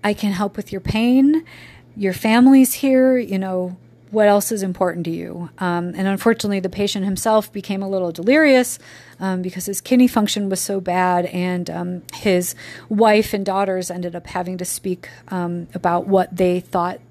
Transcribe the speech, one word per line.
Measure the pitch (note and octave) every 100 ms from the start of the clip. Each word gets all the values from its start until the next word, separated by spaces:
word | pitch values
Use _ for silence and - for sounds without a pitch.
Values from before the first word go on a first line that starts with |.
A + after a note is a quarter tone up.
"I | G#3
can | G#3 G#3
help | F#3+ G#3 G#3
with | G3+
your | G3
pain. | - A3 A#3 B3+ C#4 D#4+ D#4+ - - - _ -
Your | G3
family's | F3+ A3 A3+ B3+ C4+ B3+
here. | - C4+ C4 C4 B3+
You | G3+ F#3+
know, | F#3+ F#3 F3+ F3+ _ _ -
what | G#3+ G#3
else | G3+ -
is | A3
important | F#3+ F3+ F#3 E3+ E3+
to |
you?" | E3 E3+ E3+ F3 -
Um, | F#3 F3 F3 F3
and | F#3+
unfortunately, | G3 A#3 A3+ G#3 G3
the | F3+
patient | F3+ G3+ G#3 G3
himself | F#3+ A3+ A3 G#3+
became | G#3 - F#3+
a | G3
little | G3 F3+
delirious, | E3 F#3 D4 D#4 C4 B3 - - - - _
um, | F#3+ F#3
because | F3+ F#3
his | F#3+ F#3+
kidney | - B3 B3
function | A#3+ G#3 G#3+ G3+
was | F#3+
so | - G3
bad, | F3+ F3+ F#3 F3 F3+
and, | F3+ F3+ F3+ E3+
um, | E3 F3 F3+ -
his | - G#3+ F3+ F3+ - - - -
wife | G#3 A3 G#3+ G#3+
and | G#3 G3
daughters | F#3+ G3 F#3 F3+
ended | F3+ F3
up | E3+ -
having | F#3 F3+ F#3
to | F3+
speak, | - F#3+ F3+ - - -
um, | F#3 F3 F3 E3
about | F3+ F3 F3 F#3
what | F#3+ F3+ F3+
they | F3+ F3+
thought | F3+ F#3 F3 F#3+ _